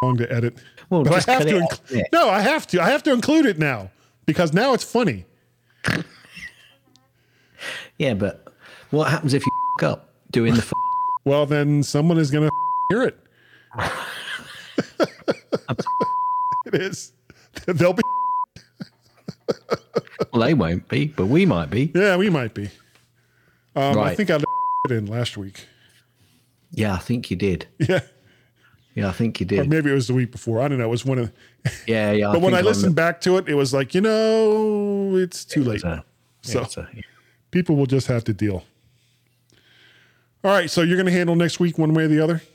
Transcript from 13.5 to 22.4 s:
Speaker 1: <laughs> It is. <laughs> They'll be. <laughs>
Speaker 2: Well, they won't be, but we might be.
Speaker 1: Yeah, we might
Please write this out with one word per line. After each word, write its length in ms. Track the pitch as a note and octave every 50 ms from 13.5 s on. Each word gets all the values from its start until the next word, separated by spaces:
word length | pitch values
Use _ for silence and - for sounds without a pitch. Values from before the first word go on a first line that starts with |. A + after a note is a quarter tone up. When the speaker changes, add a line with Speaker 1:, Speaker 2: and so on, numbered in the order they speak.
| _ - _ _ - A2+
Speaker 1:
<laughs> 80 | G2+ - - - - - - - - - - - - - - - - - - - - - - _ E4+ - - - - - - - - _ - - - - B2 - - B5 B5 B5 B5+ B5 B5 B5 B5 B5 B5 B5 B5 B5 B5 B5 B5+
It 100 | - -
is. 380 | D3 F3+ G3 F#3+ - - - _ _ _ _ - _
<laughs> 260 | _ _ _ - -
They'll 280 | - F#3 D3+ E3+ F3+ F#3
be. 100 | C#4+ - B5
<laughs> 40 | B5 - B5 B5 B5 B5 B5 _ _ - _ _ _ _ - - _ _ _ _ _ _ _ - - _ _ - - - _ - - - _ _ - - - - - - - - -
Speaker 2:
Well, 80 | A#2+ A2+
they 100 | B2+ E3
won't 340 | C#3 F2+ E2 E2+ F2+ - _
be, 180 | - B2+ D3 D3+
but 180 | - - F#2 F#2+
we 180 | B2+ E3 G3 F#3
might 240 | A2 E2+ E2 D2
be. 200 | - G#2+ C3+ - -
Speaker 1:
Yeah, 200 | E3+ G3 G#3 F#3 F3+
we 120 | F#3+ A3
might 240 | F3 D3